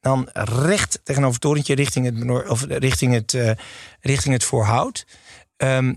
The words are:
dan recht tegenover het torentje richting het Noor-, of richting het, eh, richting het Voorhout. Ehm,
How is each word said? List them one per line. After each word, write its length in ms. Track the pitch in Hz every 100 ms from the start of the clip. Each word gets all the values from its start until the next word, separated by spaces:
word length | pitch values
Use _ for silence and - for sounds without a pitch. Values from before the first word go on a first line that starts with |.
dan 280 | 131 131 127
recht 680 | - 107 117 151 202 - -
tegenover 280 | - 139 135
het 80 | 120
torentje 320 | 147 147 139
richting 300 | 139 143 -
het 200 | 127 113
Noor-, 240 | 120 123 -
of 160 | 117 143
richting 440 | - 131 131 127
het, 220 | 120 110
eh, 160 | 131 113 110 - - - -
richting 340 | 135 139 143
het 100 | 127
Voorhout. 640 | - 123 104 117 269 - - - - - _ -
Ehm, 360 | 135 131 127